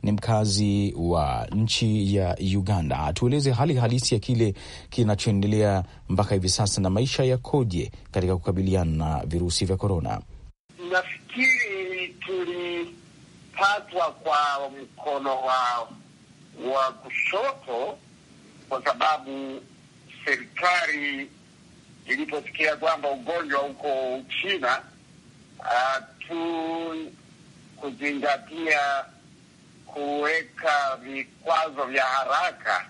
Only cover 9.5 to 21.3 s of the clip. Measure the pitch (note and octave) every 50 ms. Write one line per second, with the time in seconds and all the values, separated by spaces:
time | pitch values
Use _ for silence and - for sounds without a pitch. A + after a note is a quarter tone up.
9.5 | E2+ - - F2+ F#2 F2+ - G2+ F2+ E2 - - G#1+ - - - - - - -
10.5 | - _ _ _ - - - F3 F#3 F#3 - - - - - - - A#3+ C4 -
11.5 | G#3+ G#3+ A3 G#3 G3 F#3+ F#3+ F#3 F#3 F#3 F#3 F3+ F3+ - - F3+ F#3+ F#3 F3+ F3
12.5 | F3 F3 F3 F3 F3 E3+ E3+ E3+ - - - - - - - - - - - -
13.5 | - - G3 G3+ G#3 G#3 - - F3 F#3 E3+ D#3 - - D#3 D#3 D3+ D3 D3 C#3+
14.5 | C#3+ C#3 C#3 C3+ C3+ C#3 C3 - - - D#3 D3+ C#3+ C#3 C3+ C#3 C3+ C3 C3 C3
15.5 | C3 C3 B2 B2 A#2+ A#2+ A#2 A#2 - - - - - - - - - - - -
16.5 | - - - B2 C3 C3+ E3 E3 D#3+ - - C3+ - - - - F3+ G3+ B3 C4+
17.5 | C4+ - - F#3+ A#2 A#2 C#3+ G#3 - - - - - - - - - - - -
18.5 | - - - - C3+ C3 B2+ D3 B2+ A#2+ - - - - C3+ C3+ C3+ C3+ C3+ C3+
19.5 | C3+ - - - - - - - - - - - - - - D3 C3+ B2+ B2+ -
20.5 | - - F3+ F3+ F3+ F3 E3+ D#3 D3+ D3 D3 C#3+ C#3 C3+ C#3 -